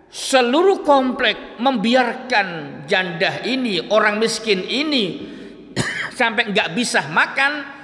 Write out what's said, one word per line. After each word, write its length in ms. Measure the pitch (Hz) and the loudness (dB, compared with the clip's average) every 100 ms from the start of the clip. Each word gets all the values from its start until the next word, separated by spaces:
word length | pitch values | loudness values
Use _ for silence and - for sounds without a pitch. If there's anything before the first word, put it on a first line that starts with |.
| _ | _
seluruh 720 | - - 262 240 277 381 381 302 | -10 0 2 4 4 4 4 4
komplek 720 | 277 262 220 233 202 - - | 4 4 0 0 0 -8 -2
membiarkan 1300 | 254 247 208 254 240 226 - 226 190 170 143 139 147 | 0 2 4 4 2 -2 0 0 0 -4 -10 -12 -2
janda 560 | 190 185 165 180 147 196 | 0 0 -2 -2 -2 -4
ini, 320 | 262 247 175 - | -2 -2 -2 0
orang 320 | 214 214 208 | 2 2 2
miskin 400 | 220 - 220 190 | 0 0 0 -2
ini, 640 | 185 220 311 269 185 - - - - - - | 0 -2 0 0 -2 -4 -12 -14 -16 -18 -8
<coughs> 400 | - - - - - | -6 -4 -6 -8 -2
sampai 360 | 233 220 226 | 0 0 0
nggak 160 | 196 170 175 | 0 0 -2
bisa 320 | 240 226 143 | 0 0 0
makan, 560 | 180 294 - 277 294 285 - | 0 2 2 0 0 -8 -16